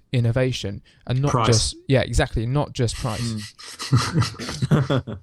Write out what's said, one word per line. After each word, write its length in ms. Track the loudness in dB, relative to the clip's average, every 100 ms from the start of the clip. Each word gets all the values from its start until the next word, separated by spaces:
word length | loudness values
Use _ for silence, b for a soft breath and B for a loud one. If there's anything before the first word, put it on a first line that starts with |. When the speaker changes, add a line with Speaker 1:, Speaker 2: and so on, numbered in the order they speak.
| -4
Speaker 1:
innovation 680 | 0 2 2 0 -2 -6 -10 b b -4
and 160 | 0
not 100 | 2
Speaker 2:
Price. 160 | 4 4
Speaker 1:
just, 280 | 4 2 -4 2
yeah, 100 | 2
exactly, 460 | 2 0 0 -2 -2
not 260 | -2 -2
just 240 | -2 -2 -2
price. 260 | -6 -4
Speaker 3:
Mm. 2000 | -6 -6 -10 -16 -18 -10 2 2 2 0 -2 -4 -10 -4 0 2 2 0 -2 -12